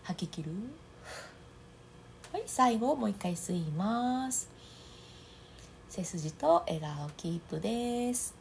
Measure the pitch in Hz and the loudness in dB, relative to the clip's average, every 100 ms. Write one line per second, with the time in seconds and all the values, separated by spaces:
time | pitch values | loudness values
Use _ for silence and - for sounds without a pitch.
0 | - 175 175 - 156 175 240 302 - - | -4 -2 -2 -2 -4 -4 -6 -10 -16 -16
1 | - - - - - - - - - - | -12 -12 -12 -16 -18 -20 -20 -20 -20 -20
2 | - - - 381 466 - 254 226 240 294 | -20 -18 -6 -4 -2 8 8 8 4 4
3 | 220 202 180 170 - 180 160 151 196 233 | 4 2 0 -2 0 0 2 2 2 4
4 | 247 254 262 254 - - - - - - | 2 2 2 -2 -2 -10 -18 -18 -18 -18
5 | - - - - - - - - - - | -18 -18 -18 -18 -18 -18 -18 -18 -12 -4
6 | 175 175 156 - 294 339 - 160 151 147 | -4 -2 -4 2 6 6 6 -2 -2 -4
7 | 147 - 170 170 - 160 190 233 240 240 | -4 -4 -2 -2 -2 -2 0 0 2 2
8 | 240 247 - - | 2 0 -2 -6